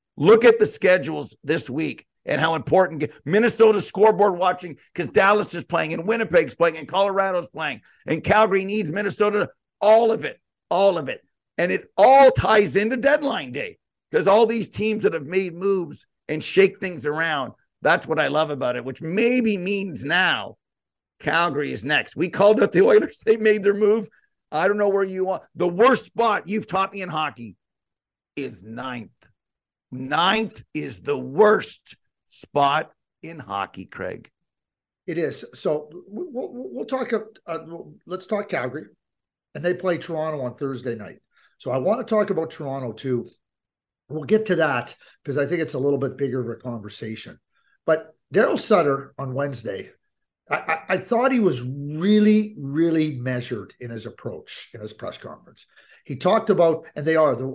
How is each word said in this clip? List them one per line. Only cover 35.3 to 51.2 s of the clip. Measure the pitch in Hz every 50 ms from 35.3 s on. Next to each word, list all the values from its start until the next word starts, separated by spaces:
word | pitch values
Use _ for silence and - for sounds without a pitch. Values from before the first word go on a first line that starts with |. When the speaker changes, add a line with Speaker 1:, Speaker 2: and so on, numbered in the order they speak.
| 127 - - - -
Speaker 2:
So | - - 180 151 151 151 - 160 180 - 190
we, | 202 220 359 349
we'll, | 247 247 - -
we'll | - 247 262 254 233 254 -
talk, | - 269 254 247 - 233
uh, | 214 214 - - _ _ 180 165 160 156
we'll, | 156 170 170 - 151 151 - _
let's | 165 180 180 - -
talk | 214 202 - -
Calgary. | 180 139 120 127 123 156 - - _ _ _ _ _ _ _ _ _ _ _ _ -
And | 143 147
they | 175 175
play | 180 180 185 175 147
Toronto | - - 165 156 156 160 156 147
on | 127 120 113
Thursday | - 147 135 135 117 113 127 117
night. | 110 104 87 - - _ _ _ _ _ _ _ -
So | - 127
I | 123 135
want | 131 180 220 254 226
to | - 226
talk | 214 - -
about | 185 156 165 160
Toronto | - - 156 139 135 139 131 117
too. | 104 - - 135 127 117 110 - _ _ _ _ _ _ _ _ _ _ _ _ _ _ _ -
We'll | 135 156 143
get | 120 214 214 214 -
to | 190 160
that | 160 147 135 120 117 - - _ _ _ _ _ -
'cause | 143 131 147
I | 139
think | 139 175 165
it's | 160 - -
a | 139
little | 139 143 143 131
bit | 135 123 - -
bigger | 139 131 117 131
of | 120 113
a | 113 -
conversation. | - 127 120 113 101 104 - - 120 110 110 107 - - - - _ _ _ _ _ _ _ _ _
But | - 156 156 - - _ _ _ _ 131
Daryl | 196 233 - - 247
Sutter | - - 220 180 160 143 139 135 135 - _ -
on | 135 131 127
Wednesday, | 135 143 143 135 110 - 104 98 98 95 - - _ _ _ _ _ _ _ _ _ _ -
I, | 147
I, | 156 - - 160 - - -
I | 190 -
thought | - - 233 226